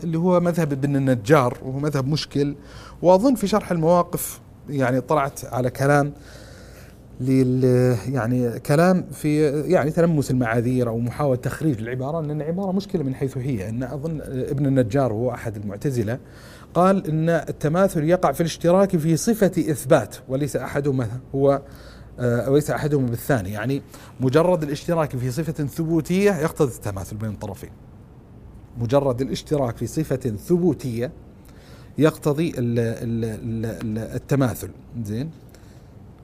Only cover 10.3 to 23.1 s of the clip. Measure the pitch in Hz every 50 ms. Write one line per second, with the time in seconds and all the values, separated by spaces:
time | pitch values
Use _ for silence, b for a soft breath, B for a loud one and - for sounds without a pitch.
10.3 | 127 127 123 110 113 123 113 127 127 127 120 117 110 117 120 120 120 - 151 139
11.3 | 127 123 - 135 - - 156 160 127 101 110 117 131 127 127 139 156 170 156 143
12.3 | 151 151 147 156 170 185 202 190 180 196 202 - - 170 143 135 131 - 143 127
13.3 | - 135 117 147 131 101 90 104 110 120 131 120 139 143 139 165 160 143 98 92
14.3 | 135 127 120 - 143 135 147 135 135 131 123 104 113 139 135 120 104 107 120 123
15.3 | 113 - - 113 104 107 104 101 98 104 - 147 131 120 104 107 123 151 - B
16.3 | B B B B B B B B B 165 180 190 196 190 - 160 151 156 160 165
17.3 | 170 151 - - 139 - - 147 160 180 196 190 - 165 147 160 175 180 180 156
18.3 | 135 - 170 160 - - - 170 175 190 202 190 190 165 143 165 160 147 - 233
19.3 | 226 220 202 180 - 170 143 - 147 - - 131 160 139 104 - - - - -
20.3 | 131 135 147 131 - 127 127 135 - 147 139 147 131 131 120 101 117 127 - -
21.3 | - 135 139 139 139 139 - B B B B B B B B B B - 123 123
22.3 | 120 120 104 131 139 147 147 - 123 - - 147 151 139 131 120